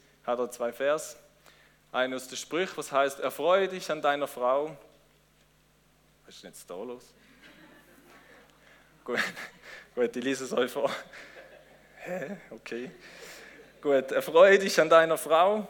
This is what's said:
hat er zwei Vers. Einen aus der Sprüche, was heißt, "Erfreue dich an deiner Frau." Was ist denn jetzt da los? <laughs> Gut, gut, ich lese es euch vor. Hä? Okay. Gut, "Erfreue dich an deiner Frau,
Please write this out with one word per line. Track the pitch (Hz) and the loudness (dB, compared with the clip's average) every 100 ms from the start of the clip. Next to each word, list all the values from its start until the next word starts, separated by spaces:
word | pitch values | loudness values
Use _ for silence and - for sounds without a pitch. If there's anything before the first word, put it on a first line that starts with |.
| _ _ | _ _
hat | - 120 | -6 -4
er | 120 | -4
zwei | - 120 | -6 -8
Vers. | - 139 156 - - _ _ _ _ _ _ _ | -4 -2 -2 -6 -18 _ _ _ _ _ _ _
Einen | 123 131 | -4 -4
aus | 131 127 | -6 -10
der | 127 | -14
Sprüche, | - 160 185 - | -6 -6 -4 -8
was | 143 | -4
heißt, | 139 139 139 | 0 0 -2
"Erfreue | 131 - 156 190 190 | -6 -2 2 2 0
dich | 185 - | -4 -6
an | 151 | -2
deiner | 147 143 135 | -2 -2 -4
Frau." | 120 123 139 156 151 - _ _ _ _ _ _ _ _ _ _ _ _ _ | -2 0 0 -2 -10 -20 _ _ _ _ _ _ _ _ _ _ _ _ _
Was | - - | -20 -20
ist | |
denn | 92 | -20
jetzt | - - | -18 -14
da | 90 | -12
los? | 123 123 - _ _ - - - - - - - - - | -10 -12 -18 _ _ -20 -20 -20 -20 -20 -20 -20 -20 -20
<laughs> | - - - _ - - _ _ | -20 -20 -20 _ -20 -20 _ _
Gut, | - 117 - - - - - - - | -6 -4 -4 -8 -18 -20 -20 -20 -10
gut, | - 120 127 | -2 -2 -2
ich | |
lese | 127 131 | -4 -4
es | 127 | -4
euch | - 123 | -2 -2
vor. | 143 131 - - - - - - - - - _ - | -2 -4 -4 -12 -20 -20 -20 -20 -20 -20 -20 _ -18
Hä? | - 180 139 202 - | -10 -10 -10 -12 -16
Okay. | 110 - 117 151 - - - - - - - - - | -18 -12 -10 -12 -16 -20 -20 -20 -20 -20 -20 -20 -6
Gut, | 147 139 131 | 2 2 2
"Erfreue | - - 160 190 196 | -2 4 8 10 8
dich | 190 - | 4 2
an | 156 | 6
deiner | 165 160 156 | 6 6 0
Frau, | 147 160 190 214 196 | 2 4 4 2 -4